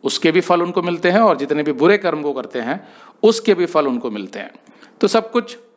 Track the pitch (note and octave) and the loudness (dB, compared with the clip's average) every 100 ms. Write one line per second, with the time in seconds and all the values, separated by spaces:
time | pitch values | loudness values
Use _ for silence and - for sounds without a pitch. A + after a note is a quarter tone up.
0 | C#3 - E3 E3+ F3 F3 F3 F3+ F3 E3+ | -4 0 2 2 2 0 2 -2 -2 -2
1 | F3 F#3+ A3 C#3+ C#3 D3+ D3+ C3 E3 G3+ | 0 4 4 2 -2 -2 -2 2 2 2
2 | F#3 D#3 D3 C3 A#2+ B2+ A#2 F3+ - - | 0 -4 -4 -6 -8 -8 -6 -8 -10 -20
3 | - _ G#3+ A3+ - F#3 F3 E3 C#3+ A#2+ | -20 _ 2 4 0 2 2 0 0 -2
4 | A#2+ G#2 F#2+ G2+ - - _ - - _ | -6 -10 -12 -12 -14 -16 _ -20 -20 _
5 | G3+ A3+ A3 A#3+ - - _ | 2 2 0 -4 -4 -18 _